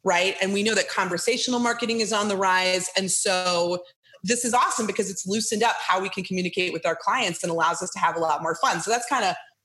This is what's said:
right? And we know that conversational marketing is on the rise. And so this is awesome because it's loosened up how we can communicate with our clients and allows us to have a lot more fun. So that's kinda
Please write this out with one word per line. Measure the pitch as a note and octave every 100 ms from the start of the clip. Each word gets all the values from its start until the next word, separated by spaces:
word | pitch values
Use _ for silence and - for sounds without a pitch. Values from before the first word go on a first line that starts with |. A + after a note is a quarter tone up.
right? | F#3+ F3 F#3 G3
And | F#3+
we | G3+
know | G#3
that | G#3 F3+
conversational | - F#3 F3 - C4 - B3
marketing | A#3+ A#3 A#3 A#3
is | G3+
on | G#3 G#3+
the | G3
rise. | F#3+ F#3 F#3 F#3 F3+ -
And | F#3+
so | - G#3 F#3 F3+ F3 F3 F3+ - _ _ -
this | F#3 A#3+
is | B3 B3
awesome | A#3+ A#3+ A3
because | - F#3+
it's | F#3+ F#3
loosened | G#3+ G#3+ G#3+
up | A#3 -
how | - F#3
we | F#3+
can | G3
communicate | F3 F#3 F3+ F3 F3+
with | D#3+ E3+
our | E3
clients | - B3 G#3 E3
and | F3+
allows | E3 D#3+ E3+
us | F3+
to | -
have | E3 E3
a |
lot | D#3+ D3
more | D#3 E3
fun. | C4+ E3+
So | F#3
that's | A#3+ A#3+
kinda | C4+ G3 - - _